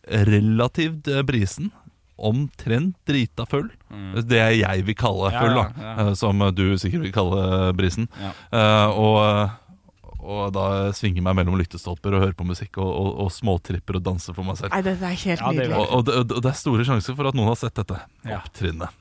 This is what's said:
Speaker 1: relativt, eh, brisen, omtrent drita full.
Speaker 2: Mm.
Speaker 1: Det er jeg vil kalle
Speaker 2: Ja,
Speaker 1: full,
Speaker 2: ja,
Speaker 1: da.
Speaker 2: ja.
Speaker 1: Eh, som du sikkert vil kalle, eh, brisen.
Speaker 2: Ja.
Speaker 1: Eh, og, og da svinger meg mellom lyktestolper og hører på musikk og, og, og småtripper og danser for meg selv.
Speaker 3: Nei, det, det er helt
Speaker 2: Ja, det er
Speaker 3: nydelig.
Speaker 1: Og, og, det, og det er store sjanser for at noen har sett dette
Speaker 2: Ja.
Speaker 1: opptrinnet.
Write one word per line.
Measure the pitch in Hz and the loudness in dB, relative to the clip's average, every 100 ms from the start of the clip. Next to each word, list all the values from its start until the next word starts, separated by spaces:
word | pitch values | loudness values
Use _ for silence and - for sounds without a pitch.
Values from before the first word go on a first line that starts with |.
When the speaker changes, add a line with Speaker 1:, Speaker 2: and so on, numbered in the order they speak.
| - | -2
Speaker 1:
relativt, | 107 101 104 107 110 123 - 160 160 143 | 2 6 6 4 2 2 0 -4 -4 -2
eh, | 139 | 0
brisen, | 135 123 95 - - - - _ _ - | 0 0 0 -2 -8 -10 -20 _ _ -4
omtrent | 107 120 147 - - 117 180 180 - | -2 0 -2 -6 -2 0 0 -4 -2
drita | 139 113 - 113 | 0 0 -4 -2
full. | 143 214 - _ | -2 -4 -12 _
Speaker 2:
Mm. | 104 95 101 117 | -14 -6 -6 2
Speaker 1:
Det | 117 | 4
er | 113 | 6
jeg | 113 95 95 92 | 4 2 0 -2
vil | 107 | 0
kalle | 120 95 98 | 0 0 0
Speaker 2:
Ja, | 117 | 2
Speaker 1:
full, | 123 123 | 2 2
Speaker 2:
ja, | |
Speaker 1:
da. | 113 120 | 0 -4
Speaker 2:
ja. | 107 113 104 | -10 -2 0
Speaker 1:
Eh, | |
som | 98 107 101 101 | 2 2 2 2
du | 92 95 95 | 2 2 2
sikkert | 95 170 | 0 -2
vil | 95 | -2
kalle, | 101 92 95 92 92 92 | 0 2 2 2 2 2
eh, | |
brisen. | 90 92 87 113 - | 2 0 0 -6 -8
Speaker 2:
Ja. | 98 - - | -14 -14 -4
Speaker 1:
Eh, | 113 107 107 104 104 | 2 4 6 4 4
og, | 107 107 107 104 104 110 _ - _ _ - - | 4 4 4 2 0 -4 _ -20 _ _ -18 -14
og | - 104 101 | -10 -6 -4
da | 95 98 98 98 | -2 0 0 -2
svinger | 95 107 90 | -2 -2 0
meg | 90 95 | 2 2
mellom | 90 95 | 2 2
lyktestolper | 87 87 - 87 101 | -2 -6 -10 -6 0
og | 98 | 2
hører | 98 92 | 2 0
på | 90 | -6
musikk | 87 107 - | -6 -8 -6
og, | 95 | -4
og, | 73 98 - 98 | -2 -2 -2 -6
og | |
småtripper | - 113 87 - 90 - 92 | -2 0 0 -2 -6 -4 -4
og | |
danser | 90 90 - | -2 -4 -6
for | 87 | -8
meg | 92 92 | -6 -6
selv. | 101 | -4
Speaker 3:
Nei, | 196 | -2
det, | 190 180 | -2 -4
det | 185 | -4
er | 180 196 | -6 -4
helt | 170 | -2
Speaker 2:
Ja, | 123 | -2
det | - 120 | -2 0
er | |
Speaker 3:
nydelig. | 110 | -2
Speaker 1:
Og, | 104 123 | 0 0
og, | 117 | 2
det, | 123 117 113 | 0 0 0
og | |
det | 127 | -2
er | 127 | -2
store | 151 113 120 | 0 0 2
sjanser | 117 - 131 | 0 -2 -4
for | 135 | -2
at | 131 | 2
noen | 107 | 0
har | 120 | 0
sett | 120 - | -4 -6
dette | 95 90 - _ 120 | -6 -8 -10 _ -10
Speaker 2:
Ja. | 101 | -10
Speaker 1:
opptrinnet. | - - 92 82 87 - | -10 -6 -6 -4 -10 -12